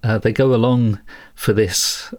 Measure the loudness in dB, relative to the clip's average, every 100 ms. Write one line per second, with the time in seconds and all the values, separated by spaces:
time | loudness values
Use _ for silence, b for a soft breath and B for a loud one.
0 | -2 0 0 0 2 2 2 2 2 -2
1 | -8 B B B -2 0 0 0 -4 -6
2 | -12